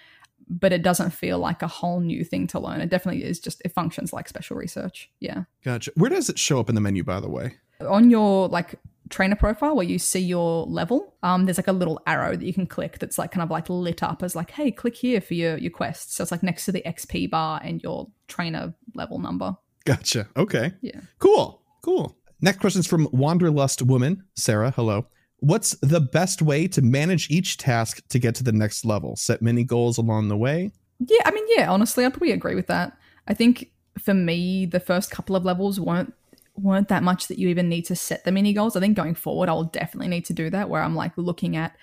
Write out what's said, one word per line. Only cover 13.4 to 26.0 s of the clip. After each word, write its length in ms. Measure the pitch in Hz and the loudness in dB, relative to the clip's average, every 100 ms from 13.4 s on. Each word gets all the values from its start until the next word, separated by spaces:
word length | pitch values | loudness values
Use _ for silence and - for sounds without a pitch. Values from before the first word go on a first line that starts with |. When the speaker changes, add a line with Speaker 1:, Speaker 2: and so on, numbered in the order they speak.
Speaker 1:
of, 80 | 165 | -4
like, 180 | 160 165 | -4 -4
lit 320 | 180 175 165 | -4 -4 -4
up 200 | 160 165 | -4 -4
as, 100 | 180 170 | -6 -6
like, 140 | 170 | -8
"Hey, 200 | - 294 | -4 -4
click 240 | - 240 - | -2 -6 -2
here 240 | 247 226 | 0 0
for 140 | - | 0
your, 220 | 170 165 160 | -2 0 -2
your 140 | 180 | -6
quests." 440 | - - - - - | -4 -6 -6 -10 -8
So 60 | |
it's, 80 | 185 | -4
like, 100 | 170 | -2
next 220 | 185 175 - | -2 -2 -4
to 60 | |
the 120 | 185 165 | -4 -6
X 180 | - - | -10 -6
P 200 | - 175 | -4 -2
bar 340 | 160 160 156 | -2 -2 -4
and 180 | - 165 | -6 -8
your 260 | - - - _ - | -6 -8 -10 _ -16
trainer 460 | - 170 160 175 - - | -8 -6 -6 -8 -12 -16
level 240 | - - - | -12 -10 -8
number. 360 | 180 90 92 - _ _ - | -6 -6 -6 -8 _ _ -2
Speaker 2:
Gotcha. 420 | 127 - 120 101 - | 0 0 -4 -4 -2
Okay. 380 | 208 127 135 - | 0 0 -2 -4
Speaker 1:
Yeah. 180 | 247 - - - | -12 -12 -20 2
Speaker 2:
Cool. 420 | 392 415 131 - _ _ | 6 6 2 -6 _ _
Cool. 360 | - 370 156 - _ - | -2 0 -2 -8 _ 0
Next 160 | 175 196 | 0 2
question's 280 | 202 185 - | 0 2 2
from 220 | 175 151 | 2 2
Wanderlust 720 | 127 143 175 170 147 135 - | 2 2 4 4 4 2 2
Woman. 420 | 127 131 131 196 - | 4 4 2 -2 -6
Sarah, 380 | - - 107 117 | -6 0 2 2
hello. 340 | 127 113 101 - _ _ - | 0 0 0 -4 _ _ -2
What's 280 | 139 214 - - | 2 2 0 0
the 220 | 139 165 | 2 2